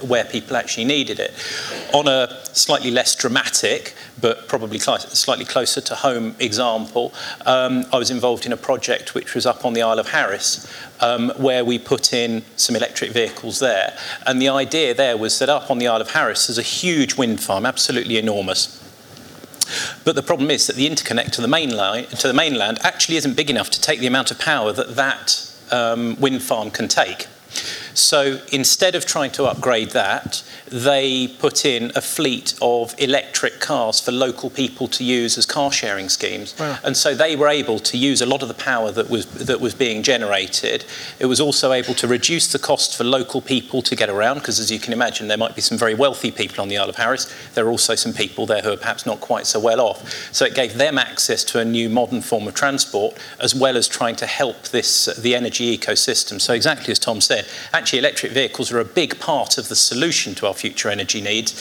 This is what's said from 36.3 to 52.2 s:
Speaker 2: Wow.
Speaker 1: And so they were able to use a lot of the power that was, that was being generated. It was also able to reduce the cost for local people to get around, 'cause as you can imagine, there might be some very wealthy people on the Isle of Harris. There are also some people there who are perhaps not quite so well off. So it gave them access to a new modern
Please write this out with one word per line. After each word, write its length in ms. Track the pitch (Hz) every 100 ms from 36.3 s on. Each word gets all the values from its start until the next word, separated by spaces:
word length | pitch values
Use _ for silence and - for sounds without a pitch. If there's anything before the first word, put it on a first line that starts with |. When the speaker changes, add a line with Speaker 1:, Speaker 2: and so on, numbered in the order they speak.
| 98 101 -
Speaker 2:
Wow. 200 | 156 131
Speaker 1:
And 120 | 143 131
so 180 | 156
they 220 | 131 160 147
were 120 | 147
able 300 | 147 123 107
to 160 | - 123
use 240 | 139 120
a 60 | 120
lot 160 | 139
of 60 | 127
the 60 |
power 360 | 113 135 123 110
that 180 | 104 107
was, 160 | 123 92 - 113
that 140 | 131
was 140 | 123
being 280 | - 123 110
generated. 800 | 120 123 104 98 95 - 113 123 - - - -
It 80 | 131
was 140 | 127
also 320 | 151 131 131
able 220 | 131 120
to 120 | 123 117
reduce 460 | 123 - 165 -
the 60 | -
cost 380 | - 139 - -
for 80 |
local 360 | 120 131 120 131
people 420 | - 131 123 131
to 140 | - 120
get 120 | 107
around, 320 | 98 113 143
'cause 180 | 131 110
as 100 | 107
you 80 | 107
can 140 | -
imagine, 360 | 117 117 - 107
there 80 | 107
might 200 | 113 -
be 60 |
some 160 | - 113
very 160 | 113
wealthy 360 | 110 139 120 120
people 320 | - 101 -
on 60 | 98
the 100 | 101
Isle 100 | 95
of 80 | 104
Harris. 300 | 117 131 - - -
There 120 | - 113
are 40 |
also 240 | 117 -
some 180 | 110 117
people 340 | 107 104 - 110
there 160 | 104
who 100 | 107
are 40 | 98
perhaps 300 | 113 104 117
not 140 | 104
quite 260 | - 110 -
so 120 | 110
well 220 | 113 113
off. 220 | 113 95 - - -
So 120 | -
it 100 | 127
gave 200 | 139 120
them 240 | 117 147 135
access 460 | 120 - - 110
to 140 | - 120
a 60 |
new 240 | 113 117 117
modern 340 | 117 117 123